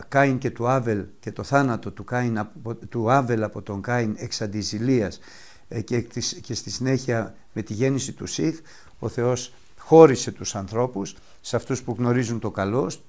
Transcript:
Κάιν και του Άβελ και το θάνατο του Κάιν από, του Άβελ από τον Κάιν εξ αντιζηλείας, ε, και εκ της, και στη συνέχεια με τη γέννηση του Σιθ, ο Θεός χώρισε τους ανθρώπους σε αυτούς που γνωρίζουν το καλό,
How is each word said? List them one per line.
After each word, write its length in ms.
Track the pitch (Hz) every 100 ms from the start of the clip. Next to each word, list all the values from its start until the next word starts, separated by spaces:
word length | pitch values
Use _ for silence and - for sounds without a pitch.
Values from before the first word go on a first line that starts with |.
| -
Κάιν 300 | 139 139 127
και 120 | 131
του 180 | - 120
Άβελ 360 | 135 117 104 98 -
και 120 | 110
το 100 | -
θάνατο 480 | 101 139 135 113 101
του 140 | -
Κάιν 340 | 95 123 120 110
από, 360 | 107 156 113
του 360 | 113 - 120 110
Άβελ 320 | 135 120 113
από 200 | 107 107
τον 180 | - 101
Κάιν 340 | 95 120 113 107
εξ 220 | 110 -
αντιζηλείας, 800 | 107 104 95 107 123 127 92 - - - - - -
ε, 120 | 110
και 160 | - 120
εκ 160 | 120
της, 260 | 120 - 180
και 120 | -
στη 160 | 117 107
συνέχεια 640 | 98 131 131 131 113 98 - -
με 100 | 110
τη 100 | 104
γέννηση 400 | 104 135 135 -
του 140 | - 92
Σιθ, 340 | - 156 160 - - - -
ο 100 | 113
Θεός 460 | - 120 123 - - - -
χώρισε 540 | - 160 156 120 -
τους 220 | - -
ανθρώπους 600 | 101 98 110 123 196 196 - - -
σε 160 | - 139
αυτούς 260 | - 127
που 120 | - 110
γνωρίζουν 420 | 120 123 113 113
το 100 | 104
καλό, 400 | 101 98 120 170 -